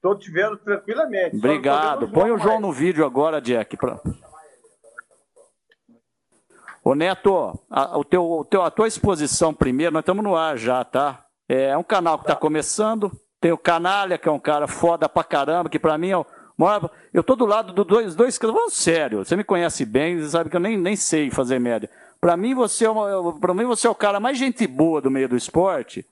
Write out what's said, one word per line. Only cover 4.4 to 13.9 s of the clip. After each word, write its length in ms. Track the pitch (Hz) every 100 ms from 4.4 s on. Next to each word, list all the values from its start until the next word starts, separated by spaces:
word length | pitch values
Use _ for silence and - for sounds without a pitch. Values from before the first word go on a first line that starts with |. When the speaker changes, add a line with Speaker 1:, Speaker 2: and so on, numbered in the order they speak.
| - _ _ _ _ - - _ _ _ _ _ _ _ _ _ _ _ _ _ _ _ - -
Speaker 2:
Ô, 120 | - 139
Neto, 640 | 170 185 196 185 113 87 _
a, 280 | 139 139 147
o 60 |
teu, 200 | 143 180
o 220 | 170 165 147
teu, 160 | 196
a 80 | 170
tua 160 | - 220
exposição 680 | - 208 170 147 - 165
primeiro, 380 | 151 135 127 165
nós 80 | 156
estamos 220 | 156 196
no 120 | 208 165
ar 220 | 160 135
já, 260 | 113 127
tá? 420 | 120 127 143 131 _ _ _
É, 180 | 131 135
é 80 | 139
um 60 |
canal 340 | - 202 170 156
que 80 | -
tá 100 | 147
Speaker 1:
Tá. 40 |
Speaker 2:
começando. 720 | 156 151 139 - 214 226 202 - _ _
Tem 100 | 170
o 60 | 165
Canalha, 600 | - 165 175